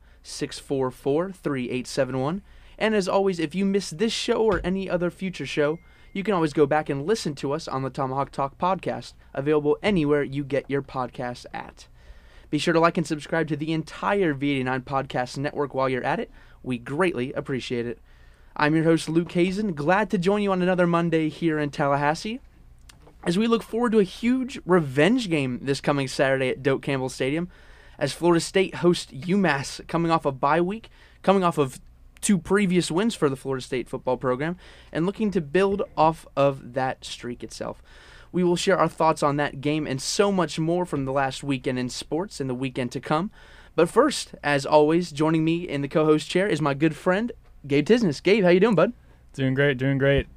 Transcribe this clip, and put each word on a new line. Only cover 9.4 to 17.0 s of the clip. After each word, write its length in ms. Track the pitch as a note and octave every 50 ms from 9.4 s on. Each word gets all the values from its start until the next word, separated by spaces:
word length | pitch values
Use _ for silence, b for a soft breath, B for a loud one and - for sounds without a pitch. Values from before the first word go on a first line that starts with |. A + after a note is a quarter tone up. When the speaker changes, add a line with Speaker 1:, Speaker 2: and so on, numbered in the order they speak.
| C#3 D3 D#3 D3+ D3 D3 D3 -
Speaker 1:
anywhere 420 | - G#3 G#3 F3 D3 C#3+ D3 D3 C#3+
you 200 | C3+ C#3 C#3+ D3
get 260 | C3 C#3 C3 - -
your 120 | C3+ C#3+
podcasts 640 | C#3 - - C3+ B2+ A#2+ - - B2+ B2 B2 - - - -
at. 340 | - - - - - - - b b b b b b b b b b b b
Be 80 | -
sure 160 | D3 - F#3 D#3+
to 60 | E3
like 180 | D#3+ E3+ E3+
and 100 | F#3 D#3
subscribe 400 | - D#3+ D3 C#3 - E3+ E3 D#3+
to 80 | D#3 D#3+
the 160 | C#3 D#3 D#3
entire 640 | D#3+ D#3+ D3+ - - - - G3 G#3 G#3 F#3+ D#3+ C#3+
V 180 | C3 C#3+ C#3+
eighty-nine 300 | C#3+ C3+ B2+ C3 C3 C3
Podcast 560 | B2+ - C3+ C3+ C3 C3+ - C3 B2 B2 -
Network 360 | C3+ C#3 D3 - B2+ D3 C3+ -
while 140 | C3 C3
you're 160 | C3 C3 B2 -
at 160 | C3+ D#3 A3+
it. 100 | B3 - b b b b b b
We 160 | b B2+ B2+
greatly 540 | A#2 A#2+ C3 C#3 D3+